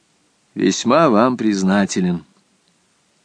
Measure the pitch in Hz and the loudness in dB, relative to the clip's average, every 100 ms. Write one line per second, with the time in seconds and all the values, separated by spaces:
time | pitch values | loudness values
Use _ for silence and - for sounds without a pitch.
0 | _ _ _ _ _ - 101 95 117 147 | _ _ _ _ _ -4 -2 0 0 2
1 | 160 104 127 120 110 98 95 101 95 104 | 4 2 2 0 -2 0 0 0 0 -2
2 | 90 87 - _ _ _ _ _ _ _ | -2 -4 -8 _ _ _ _ _ _ _
3 | _ _ | _ _